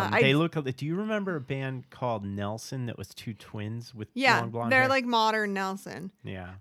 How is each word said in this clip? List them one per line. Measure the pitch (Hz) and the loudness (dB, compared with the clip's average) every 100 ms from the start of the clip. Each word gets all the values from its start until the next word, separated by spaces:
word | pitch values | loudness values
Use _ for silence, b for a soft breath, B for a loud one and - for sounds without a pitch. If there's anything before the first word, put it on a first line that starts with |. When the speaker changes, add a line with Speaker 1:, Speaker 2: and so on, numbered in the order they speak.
| 190 | 2
Speaker 1:
Um, | |
Speaker 2:
I | 214 | 4
Speaker 1:
they | 135 | 6
Speaker 2:
d- | |
Speaker 1:
look | 143 165 165 | 6 4 0
a | |
li-, | 131 | -4
do | 127 | -4
you | 147 | -4
remember | 175 214 214 196 160 | -2 -2 -2 -2 -4
a | |
band | 127 135 135 131 - | -4 -4 -4 -6 -10
called | - 127 113 | -4 -2 -2
Nelson | 101 101 101 110 - 135 120 | -2 -2 -4 -4 -6 -6 -6
that | - | -6
was | 110 | -10
two | - - | -12 -10
twins | 101 - 107 107 113 117 | -10 -10 -8 -6 -6 -10
with | 110 107 | -12 -10
Speaker 2:
Yeah, | 240 262 196 | 0 4 4
Speaker 1:
long | 117 | 2
blonde | 117 233 | -2 2
Speaker 2:
they're | 262 | 4
Speaker 1:
hair? | 262 | 6
Speaker 2:
like | 269 240 | 4 2
modern | 233 220 220 208 | 4 4 2 0
Nelson. | 196 190 196 - 107 190 - | 0 -2 -4 -8 -10 -12 -12
Speaker 1:
Yeah. | 110 95 90 98 | -10 -10 -10 -4